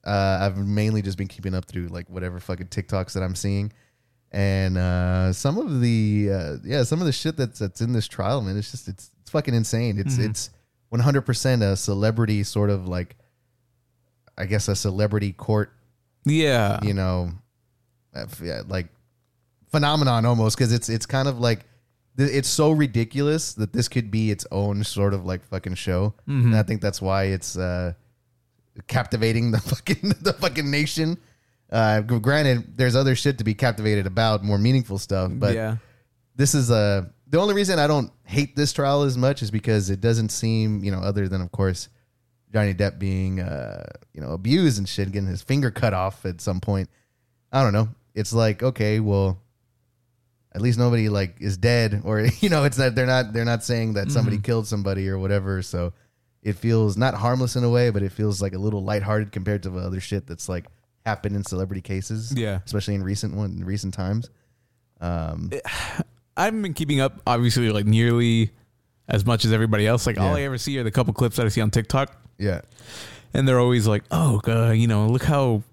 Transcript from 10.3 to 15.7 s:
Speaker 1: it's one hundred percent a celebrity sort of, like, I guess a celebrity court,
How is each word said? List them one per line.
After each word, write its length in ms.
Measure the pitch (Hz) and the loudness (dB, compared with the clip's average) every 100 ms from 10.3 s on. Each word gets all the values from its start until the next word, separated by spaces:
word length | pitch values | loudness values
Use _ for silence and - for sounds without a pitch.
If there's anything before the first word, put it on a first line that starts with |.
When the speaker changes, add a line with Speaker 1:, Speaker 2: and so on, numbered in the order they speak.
Speaker 1:
it's 180 | 110 - _ _ _ _ | -4 -10 _ _ _ _
one 100 | 120 | 0
hundred 220 | 127 139 | 2 2
percent 420 | - 117 131 120 | 0 0 2 2
a 140 | 101 95 | 2 0
celebrity 640 | - 98 107 110 110 104 | -2 0 2 2 2 0
sort 260 | 98 107 101 | 0 0 0
of, 200 | 98 90 | 0 -2
like, 260 | 90 90 - _ _ _ _ _ _ _ _ _ _ _ - | -6 -6 -12 _ _ _ _ _ _ _ _ _ _ _ -10
I 100 | 92 | -2
guess 200 | 104 101 | -2 0
a 80 | 95 | -2
celebrity 560 | 101 95 104 107 101 | -2 0 0 0 -2
court, 400 | - - 107 101 | -4 0 0 0